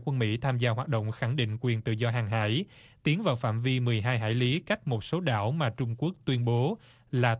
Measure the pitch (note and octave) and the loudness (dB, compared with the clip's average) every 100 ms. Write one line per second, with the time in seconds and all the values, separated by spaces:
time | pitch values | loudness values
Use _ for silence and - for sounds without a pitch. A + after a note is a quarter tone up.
0 | A#2+ C3+ A2 A#2 C#3 B2 A#2+ A2+ D#3 A#2+ | -2 0 0 0 0 0 0 0 0 -2
1 | G#2+ A2 A#2 C#3 A2+ A2 B2 A2+ A2+ A2 | -2 -4 -2 0 -2 -2 -2 -2 0 0
2 | A#2 A#2+ G#2+ A2+ G#2+ A#2+ F#3+ - - - | 0 0 0 0 2 0 -2 -10 -20 -4
3 | - E3 G#3 A#2+ A#2+ A2 B2+ B2+ B2 A2+ | 0 0 2 0 0 0 0 0 2 2
4 | A2+ B2 A2 A#2 B2 D#3 - G#3+ - A#2 | 2 0 0 2 2 0 0 -4 -2 -4
5 | - E3 E3+ A2 G#2 D#3+ C3 - B2 A#2 | -2 -2 0 0 0 0 -2 -2 -4 -2
6 | D#3 F#3 - B2+ A#2+ A#2+ C3 A3+ - - | -4 -4 -2 0 2 2 0 -2 -10 -20
7 | - B2+ A#2+ A#2 | -6 0 2 2